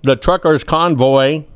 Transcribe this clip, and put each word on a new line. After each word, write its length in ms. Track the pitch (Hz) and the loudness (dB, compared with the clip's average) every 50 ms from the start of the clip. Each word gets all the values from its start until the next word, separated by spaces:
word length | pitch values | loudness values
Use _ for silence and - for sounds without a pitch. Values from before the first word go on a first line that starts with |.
the 140 | - 135 131 | 0 0 -2
truckers' 480 | 120 - - - - - 165 156 135 - | 0 0 -2 -2 0 2 0 0 0 0
convoy 800 | - 165 160 170 175 156 123 127 135 135 135 135 139 156 156 147 - - | -2 -2 -2 0 -2 0 0 2 2 2 2 2 0 -2 -4 -8 -14 -20